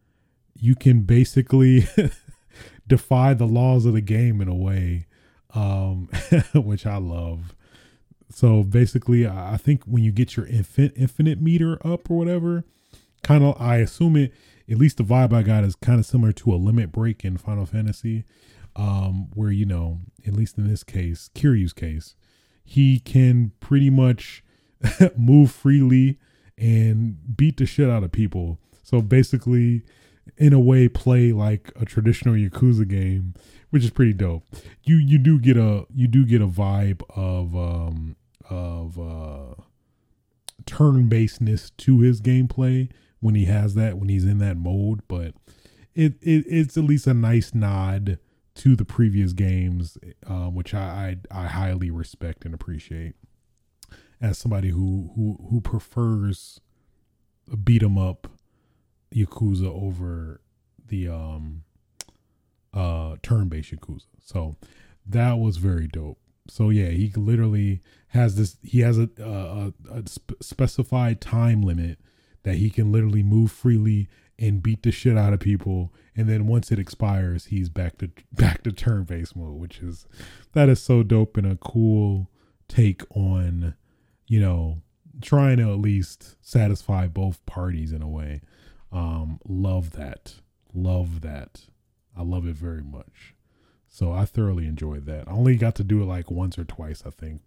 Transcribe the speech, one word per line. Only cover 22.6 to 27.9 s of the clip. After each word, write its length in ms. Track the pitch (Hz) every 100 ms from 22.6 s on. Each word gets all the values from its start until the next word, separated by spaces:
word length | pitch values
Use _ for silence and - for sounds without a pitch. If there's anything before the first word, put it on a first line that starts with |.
he 360 | _ 139 135 127
can 520 | - 131 127 123 113 -
pretty 300 | - 139 139
much 540 | 135 127 120 - - _ _ _ _
<laughs> 360 | 113 - 180 120
move 340 | 120 143 135
freely 680 | - 135 139 127 131 131 135 _ _ _ -
and 800 | 113 113 110 110 113 85 82 110
beat 220 | 151 -
the 80 | 131
shit 240 | -
out 140 | 135